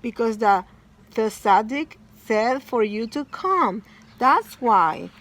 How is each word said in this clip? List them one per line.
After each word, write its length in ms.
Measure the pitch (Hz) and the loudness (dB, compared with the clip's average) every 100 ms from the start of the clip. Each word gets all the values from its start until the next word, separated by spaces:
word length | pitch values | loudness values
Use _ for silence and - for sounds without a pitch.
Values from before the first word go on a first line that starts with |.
Because 380 | 240 - 233 214 | -10 -4 -4 0
the, 260 | 214 196 185 - _ _ _ | 2 2 0 -20 _ _ _
the 80 | - | -4
tzaddik 720 | 220 - 214 196 220 269 311 - _ - | -4 -4 2 2 2 -6 -8 -12 _ -20
said 460 | - 214 226 262 | -4 0 0 -2
for 200 | - 240 | -4 -2
you 240 | 214 208 226 | -2 -2 -6
to 160 | 294 277 | -8 -10
come. 560 | - 370 381 269 185 - - - - | -8 -2 0 0 -2 -12 -20 -20 -2
That's 420 | 247 320 440 - | 2 2 0 -6
why. 500 | 247 208 165 - 180 - | 2 4 2 -2 -12 -16